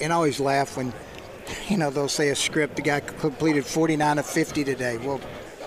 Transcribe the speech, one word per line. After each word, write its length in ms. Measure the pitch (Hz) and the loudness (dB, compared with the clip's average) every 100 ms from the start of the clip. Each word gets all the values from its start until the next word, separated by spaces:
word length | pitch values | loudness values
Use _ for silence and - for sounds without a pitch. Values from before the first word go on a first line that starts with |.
and 100 | 151 | 0
I 40 | 170 | 2
always 240 | 160 135 | 2 2
laugh 360 | 139 139 135 - | 2 2 2 -2
when, 160 | 127 113 - - - - - - - | -4 -6 -14 -16 -16 -14 -12 -10 0
you 80 | 202 | 2
know, 140 | 147 | 2
they'll 180 | 135 139 | 2 0
say 220 | - 147 | 2 2
a 40 | |
script, 400 | 135 - 160 147 | 2 0 2 0
the 80 | - | 0
guy 160 | 151 143 | 0 0
completed 640 | - - 156 131 160 147 | -2 -2 -2 2 2 2
forty-nine 540 | 131 160 160 156 151 147 | 2 2 2 4 4 2
of 80 | 139 | 0
fifty 380 | - 160 156 | 0 0 0
today. 340 | 139 127 123 117 | -2 -2 -2 -2
Well, 220 | 127 135 - - - - | -4 -6 -8 -12 -14 -12